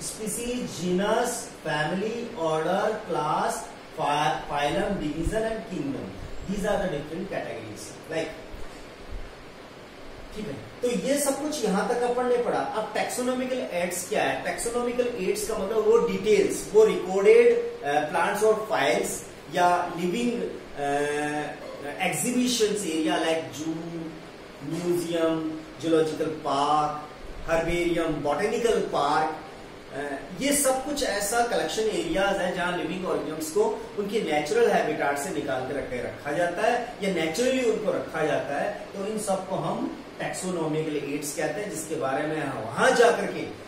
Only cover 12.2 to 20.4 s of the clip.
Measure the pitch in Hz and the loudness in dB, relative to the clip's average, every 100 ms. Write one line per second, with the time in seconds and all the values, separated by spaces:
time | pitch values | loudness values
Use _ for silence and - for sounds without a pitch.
12.2 | 247 240 208 - - 214 214 208 - - | 4 4 2 0 0 -2 -2 -2 -2 -2
13.2 | 247 254 247 254 - 175 180 - - 214 | 0 0 0 -2 -2 -2 -2 -2 -2 0
14.2 | - - - - 233 240 240 247 240 - | 2 0 -2 -2 -2 0 0 0 0 0
15.2 | 190 - - 202 196 220 208 233 185 190 | 0 0 0 -2 0 2 6 6 6 2
16.2 | 214 202 - - - 208 214 180 185 196 | 6 6 6 2 4 8 8 6 0 6
17.2 | 202 233 240 233 - - 143 147 151 170 | 10 10 10 6 0 -4 0 0 2 2
18.2 | 190 208 220 202 170 139 185 202 - - | 2 4 4 4 2 2 4 2 0 -4
19.2 | - - - 180 175 175 170 165 180 240 | -10 -16 -4 4 6 4 0 -2 -2 0
20.2 | 240 233 | 0 0